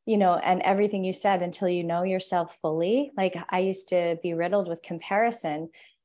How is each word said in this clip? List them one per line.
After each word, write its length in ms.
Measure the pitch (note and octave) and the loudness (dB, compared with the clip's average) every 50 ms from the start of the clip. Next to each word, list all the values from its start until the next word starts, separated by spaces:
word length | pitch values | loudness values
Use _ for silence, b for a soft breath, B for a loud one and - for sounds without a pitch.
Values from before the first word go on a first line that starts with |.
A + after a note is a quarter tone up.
| _ | _
you 120 | - A3 G#3 | 0 2 4
know, 180 | G3 F3+ F3 | 4 4 4
and 260 | - - - F3+ F3+ - | 4 2 2 2 2 2
everything 420 | - G3 G3 G#3 G3+ G3+ G3 F#3 | 2 2 2 2 0 0 -2 -2
you 80 | F#3 F#3+ | -4 -4
said, 280 | - - G3+ G3 F3+ | -2 0 0 2 2
until 280 | F3 F3 E3 - G3+ F3+ | 0 -4 -4 -2 -2 0
you 160 | F3+ F3 E3+ | 0 0 0
know 180 | E3 E3+ F3 F3+ | -2 -2 -2 0
yourself 540 | F#3+ F#3 F#3 F3+ - - F3 E3+ - - - | 0 -2 -2 -2 -2 -2 -2 -2 -2 -6 -6
fully, 500 | - D#3+ D#3 D#3+ E3+ F#3 A3 C4+ C#4+ C#4+ - | -4 -2 0 0 2 2 2 2 0 -2 -2
like, 220 | - F#3+ F#3 F3+ F3 E3+ - | -2 -2 0 -2 -4 -6 -4
I 100 | F#3 F#3 | -2 0
used 280 | F#3 F#3+ F#3+ F#3+ - - | 0 0 0 -2 -2 0
to 280 | F#3 F3+ E3+ E3+ E3+ E3 | 0 0 2 2 0 -2
be 120 | - F3 E3 | -2 -2 -2
riddled 340 | E3 E3+ F3 G3 G3+ F#3+ E3+ | 0 0 2 2 0 0 -2
with 140 | E3+ E3 | -4 -8
comparison, 880 | - - F3 E3 - - G3 G3+ A3+ A#3 A#3 - - E3 D3 D3+ D#3+ E3 b b b b b b _ | -8 -8 -10 -8 -4 -2 0 2 2 2 0 -2 -4 -4 -4 -6 -6 -10 b b b b b b _